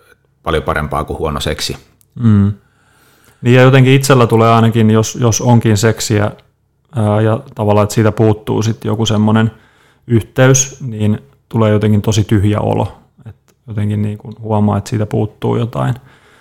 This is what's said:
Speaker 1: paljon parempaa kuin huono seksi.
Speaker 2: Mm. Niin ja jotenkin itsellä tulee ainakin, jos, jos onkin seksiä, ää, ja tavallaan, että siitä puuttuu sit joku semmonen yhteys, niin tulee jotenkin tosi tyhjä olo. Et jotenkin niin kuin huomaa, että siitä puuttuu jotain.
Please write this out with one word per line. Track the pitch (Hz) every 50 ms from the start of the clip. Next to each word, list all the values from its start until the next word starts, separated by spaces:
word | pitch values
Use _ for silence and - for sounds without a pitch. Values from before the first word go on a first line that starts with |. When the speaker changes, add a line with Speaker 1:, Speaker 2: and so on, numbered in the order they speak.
| _ _ _ _ _ _ _ _ -
Speaker 1:
paljon | 82 82 78 71
parempaa | - 80 73 76 73 71 71 73
kuin | - - -
huono | 80 78 73 71
seksi. | - 73 73 - - - 135 - _ _ _ _ _ _ -
Speaker 2:
Mm. | - 120 113 107 101 101 101 101 - _ _ _ _ _ _ _ _ _ _ _ _ _ _ _ -
Niin | - 123 123
ja | 127
jotenkin | 127 131 131 135 127 127 131
itsellä | - 135 - 143 127 117
tulee | 107 117 110 110 113
ainakin, | 117 113 113 113 107 113 110 110
jos, | 110 110 110 - - -
jos | 127 117 107 -
onkin | 123 123 120 113 - 117 107
seksiä, | 101 117 110 107 - - - 113 104 101 107 - - _ _ _ _ _ _ _ _ _ _ -
ää, | 120 107 104 104 107
ja | 110 110 110 117 - - -
tavallaan, | - 110 104 104 104 104
että | 101 -
siitä | - 110 107
puuttuu | 104 - 113 110 104 107 - - 110 110
sit | 107 110 113 - -
joku | 110 110 107 113
semmonen | 104 107 104 107 107 107 110 110 110 - - _ _ _ _ _ _ _ _ _
yhteys, | - 120 110 95 - - - 131 131 135 131 - - - -
niin | 143 127 110 107 107 104 107 - - _ _ _ _ _
tulee | - 113 110 107
jotenkin | 107 104 107 107 107 101
tosi | 98 - 104 - 101
tyhjä | - 117 104 95 101 104 107
olo. | 110 107 110 107 113 - - - _ _ _ _ -
Et | 110 - _ _ _ _ _ _
jotenkin | - 107 107 104 104 104 104
niin | 104 104 104
kuin | 104 - 113 107 -
huomaa, | 110 110 110 107 104 104 104
että | 101 98 -
siitä | - 110 107
puuttuu | 101 - 117 110 107 - - - 117 117
jotain. | 117 120 117 123 135 131 131 123 - _ - _ _ _ _ _ _